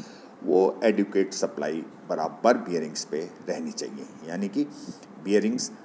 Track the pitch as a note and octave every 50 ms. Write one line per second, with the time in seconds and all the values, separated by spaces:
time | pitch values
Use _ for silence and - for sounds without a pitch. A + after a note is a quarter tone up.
0 | - - - - - - - - - - - F2+ F#2+ - - - - A2+ G#2+ G2
1 | G2+ G2+ - G2 F#2+ F#2+ - - - - - - D2+ D#2 D#2 D#2+ D#2+ - - -
2 | - - F2 D#2+ D#2 D#2+ D2+ - - A2+ B2+ B2 A2 - F2 E2 D#2 D2+ D#2 D2+
3 | - - - D2+ E2+ F#2 - - - - E2+ E2 E2 D#2 - - - - - C#2
4 | - - - - - D#2+ E2+ F2+ - G2 - C#3 D3 D3 - - - - - -
5 | - - - - D#2+ F2+ G2+ G2+ G2 A2 A#2+ B2 - - - - -